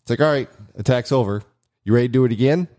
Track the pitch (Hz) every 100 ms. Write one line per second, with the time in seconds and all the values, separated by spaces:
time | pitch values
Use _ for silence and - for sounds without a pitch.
0 | - 120 151 143 123 _ 104 - 107 123
1 | - 135 104 101 - _ _ _ 98 117
2 | 123 127 127 110 131 160 175